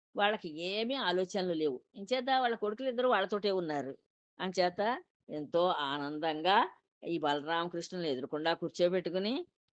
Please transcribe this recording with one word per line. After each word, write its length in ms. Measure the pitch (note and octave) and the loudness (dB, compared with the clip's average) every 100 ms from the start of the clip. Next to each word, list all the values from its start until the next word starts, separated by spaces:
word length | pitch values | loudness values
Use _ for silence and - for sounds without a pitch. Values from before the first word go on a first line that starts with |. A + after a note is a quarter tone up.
| _ G3+ | _ 0
వాళ్ళకి 460 | G#3 G#3+ F3 D3+ | 0 0 -6 -6
ఏమీ 320 | F3+ G#3 A#3 | -4 -2 -2
ఆలోచనలు 600 | C4+ F#3+ F3+ F#3 G3+ F3+ | -2 0 0 0 0 0
లేవు. 280 | D#3+ D3+ B2+ _ - | 0 0 -2 _ -12
ఇంచేత 440 | G3 B3+ B3+ C4 | -4 -2 2 2
వాళ్ళ 160 | B3 A3+ | 2 0
కొడుకులు 340 | G#3 G#3+ C4+ | -2 -2 -4
ఇద్దరు 180 | A#3+ B3+ | 0 4
వాళ్ళతోటే 440 | G#3 G3 G#3 G3+ | 4 2 0 0
ఉన్నారు. 460 | F#3+ E3 D3 C3 - _ _ _ - | 0 0 -2 -4 -10 _ _ _ -6
అంచేత 640 | F#3 F#3 F3+ F3 G#3 C#4+ - _ - | -4 2 2 2 0 -2 -6 _ -12
ఎంతో 360 | D3+ C#3+ E3+ F3+ | -10 0 2 4
ఆనందంగా 1080 | D3+ C#3 C#3+ C#3+ D3+ D#3+ D#3 E3+ G#3 F#4 - _ _ E3 | 2 0 -2 -4 -2 -2 0 4 4 4 -4 _ _ -6
ఈ 100 | E3 | -2
బలరామకృష్ణుల్ని 920 | D3 D3 D3 E3 F3 E3+ E3+ F3+ E3 | 0 0 0 -2 -2 -6 -6 -4 -2
ఎదురుకుండా 420 | B2+ C#3 D3+ D#3+ | -2 -4 -2 0
కూర్చోబెట్టుకుని 920 | E3+ E3 - F3 F#3 E3+ F#3 G3+ C#4 F4 _ _ | 0 -2 2 2 2 -2 -2 -2 -4 -6 _ _